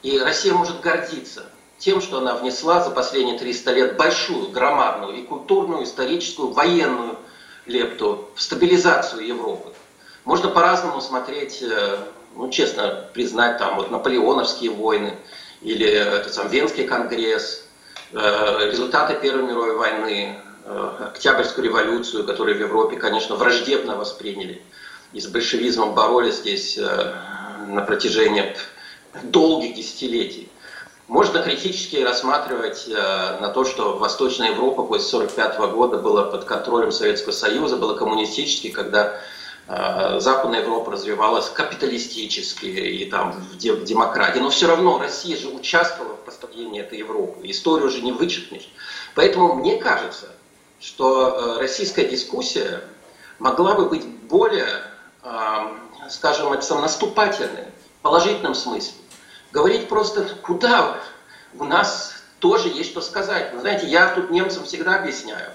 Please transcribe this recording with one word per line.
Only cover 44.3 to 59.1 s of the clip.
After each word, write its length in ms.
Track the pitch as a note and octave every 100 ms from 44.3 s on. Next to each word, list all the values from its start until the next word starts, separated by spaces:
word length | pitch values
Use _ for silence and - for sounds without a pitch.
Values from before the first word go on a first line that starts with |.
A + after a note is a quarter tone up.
| B2+
Но 100 | C3+
всё 180 | C#3+ E3+
равно 320 | E3 F3+ D#3
Россия 380 | - - F3 D3+
же 100 | C3
участвовала 680 | C3+ - E3+ E3+ - A2 G#2+
в 100 | -
построении 560 | - - A2+ A2+ G#2
этой 180 | G2+ G#2+
Европы. 400 | A2 G#2+ F#2 - G2
Историю 400 | - E3 D#3 C3+
же 120 | B2
не 100 | A#2+
вычеркнешь. 580 | B2 F3 - - - - - - - - -
Поэтому 400 | - - F3 C3+
мне 220 | - -
кажется, 500 | A#3+ - - - - - _ _ _ _
что, 760 | - - C3 C3 B2+ B2+ A#2+ A#2
э, 40 |
российская 440 | C3 - G3 - -
дискуссия 800 | - - A#3+ B3+ - - - - - - - - -
могла 340 | B2+ C3 F#3
бы 160 | G#3+ -
быть 160 | D#3+ -
более, 800 | - - F3+ A3 G3 B2+ - - - - _
эм, 560 | B2 A#2 A2 G#2+ A2 G#2+ - - -
скажем, 460 | - D3+ D3 C#3+
это 80 | -
самонаступательной, 1040 | - D#3 D#3 - G#3 G#3+ G3+ - - - - - - _
в 40 |
положительном 500 | - D#3+ G3+ - D#3
смысле. 400 | C3 B2+ G#2+ - - -